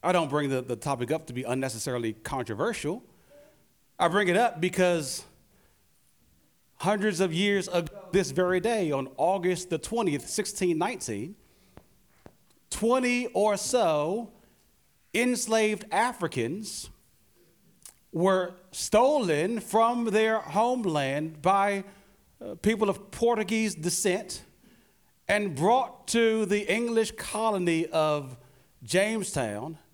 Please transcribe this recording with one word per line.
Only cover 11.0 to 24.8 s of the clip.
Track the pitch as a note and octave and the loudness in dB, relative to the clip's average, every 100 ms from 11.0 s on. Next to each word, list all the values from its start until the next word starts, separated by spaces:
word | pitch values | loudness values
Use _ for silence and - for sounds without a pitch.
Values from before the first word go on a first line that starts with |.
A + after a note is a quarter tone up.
| - G#2 C3+ G#3 _ _ _ - _ _ _ _ - _ _ _ _ | -8 -6 -8 -14 _ _ _ -20 _ _ _ _ -20 _ _ _ _
twenty | - A3+ B3+ B3 B3 B3 | -2 2 4 4 0 0
or | F#3 G#3 G3 | 0 2 0
so | - B3 F#3+ D3+ D3+ G#3 A#3 - _ _ _ _ _ _ _ | 0 2 4 2 0 -2 -6 -14 _ _ _ _ _ _ _
enslaved | G#3+ B3 B3 - A3 G#3+ G#3 - | 0 0 0 0 2 2 0 -2
Africans | F3 A#3+ - E3 - A#2 F#3 G#3 - - - _ _ _ _ _ _ _ _ - _ _ | 0 0 0 -4 -2 -4 -4 -8 -12 -14 -18 _ _ _ _ _ _ _ _ -20 _ _
were | E3 F#3 F#3+ F3+ - - | 0 2 4 0 -8 -16
stolen | - - G#3 C4 D4+ G3+ D3 F3 A#3 | -10 2 4 6 4 2 2 0 -2
from | - A3 A3+ A#3+ | -2 2 2 2
their | A3+ G#3 A3 A3 | 0 2 2 0
homeland | - E3 A#3 B3+ G3+ D3+ C3+ C#3 D#3+ D#3 | -2 0 2 0 0 0 0 -2 -4 -2
by, | D#3+ G3 G3+ G3 F#3+ - _ _ _ _ | 2 4 2 0 -6 -18 _ _ _ _
uh, | G#3 | -14
people | G3+ G#3 A3 G#3 | -2 0 2 2
of | F#3 - | 0 -6
Portuguese | - A#3 A#3 G3 A3 A3 | 0 2 2 0 0 0
descent | E3 E3 F3 G3+ F3+ - - - _ _ _ | -2 -4 0 0 0 -4 -14 -14 _ _ _